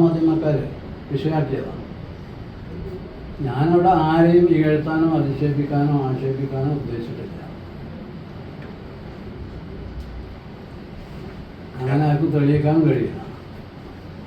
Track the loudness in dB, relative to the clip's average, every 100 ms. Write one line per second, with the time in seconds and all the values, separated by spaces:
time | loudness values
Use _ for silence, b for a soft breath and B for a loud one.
0 | 8 6 4 4 2 2 0 -8 -12 -12
1 | -6 -2 0 0 0 -2 -4 -10 -12 -12
2 | -12 -14 -14 -14 -14 -12 -12 -10 -10 -10
3 | -12 -14 -12 -6 -4 2 4 6 6 6
4 | 4 6 8 8 8 6 6 4 2 2
5 | 4 4 2 2 2 2 2 2 4 2
6 | 2 0 -2 -2 -2 -2 -2 -2 -4 -6
7 | -6 -8 -10 -12 -12 -14 -14 -14 -12 -12
8 | -14 -14 -14 -14 -14 -12 -14 -14 -14 -14
9 | -14 -14 -14 -12 -12 -12 -12 -12 -10 -12
10 | -12 -12 -12 -14 -16 -16 -16 -16 -16 -16
11 | -14 -14 -14 -14 -16 -16 -14 -4 2 4
12 | 4 4 4 4 4 4 6 6 6 4
13 | 0 -4 -10 -14 -14 -16 -16 -16 -16 -16
14 | -14 -14